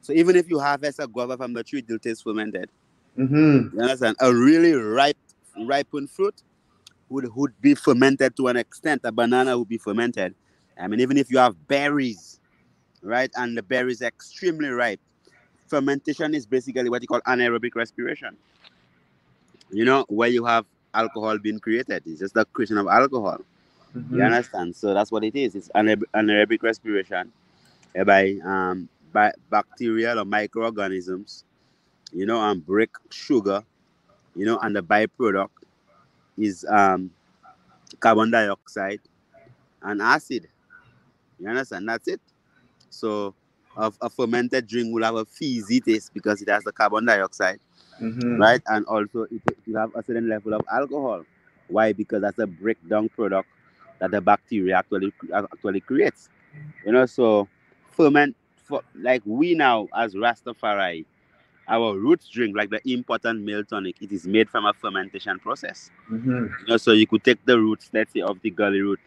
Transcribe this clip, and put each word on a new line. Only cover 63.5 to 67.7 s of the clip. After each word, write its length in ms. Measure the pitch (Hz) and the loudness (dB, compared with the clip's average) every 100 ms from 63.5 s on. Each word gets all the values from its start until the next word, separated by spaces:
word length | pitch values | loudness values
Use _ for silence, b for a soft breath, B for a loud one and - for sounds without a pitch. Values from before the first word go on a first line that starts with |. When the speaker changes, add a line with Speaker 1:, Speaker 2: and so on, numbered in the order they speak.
| 104 | -8
Speaker 1:
tonic, 380 | 104 107 95 - | -6 -8 -8 -12
it 100 | 101 | -10
is 140 | 98 87 | -8 0
made 240 | 107 110 | 2 2
from 160 | 117 104 | 0 -2
a 80 | |
fermentation 640 | - 110 95 92 98 104 92 | -2 -6 -6 -8 -12 -10 -8
process. 520 | 104 135 - - - _ - | -8 -8 -10 -16 -20 _ -12
Speaker 2:
Mm-hmm. 200 | 113 127 | -6 -4
Speaker 1:
You 360 | 123 107 - - | -4 -4 -8 0
know, 100 | 117 | 2
so 140 | - | 6
you 140 | 107 107 | 6 6
could 180 | 110 | 4
take 220 | - 120 - | 2 2 4
the 120 | 120 | 4
roots, 340 | 110 | 4